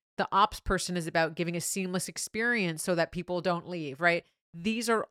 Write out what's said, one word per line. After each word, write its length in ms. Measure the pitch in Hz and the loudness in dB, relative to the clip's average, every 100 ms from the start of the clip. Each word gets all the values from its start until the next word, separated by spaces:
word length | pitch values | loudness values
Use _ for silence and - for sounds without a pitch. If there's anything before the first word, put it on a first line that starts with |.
| _ - | _ -4
The 100 | - | 0
ops 300 | 196 214 - | 4 4 2
person 380 | - 185 - 180 | -2 -2 -2 -4
is 80 | 160 | 0
about 280 | 165 165 | 2 2
giving 220 | 160 170 170 | 0 -4 -2
a 60 | |
seamless 460 | - 196 185 185 - | -4 -4 -2 -2 -4
experience 720 | - - 214 233 240 180 160 | -8 -6 -2 0 2 0 0
so 120 | - | 0
that 160 | 170 160 | 2 0
people 300 | 180 175 180 | -2 -4 -2
don't 300 | 180 170 - | 0 0 -2
leave, 320 | 180 147 135 | -6 -6 0
right? 220 | 170 170 - _ _ | 2 2 -2 _ _
These 380 | 170 190 226 226 | -6 -2 0 2
are 180 | 226 - | 0 0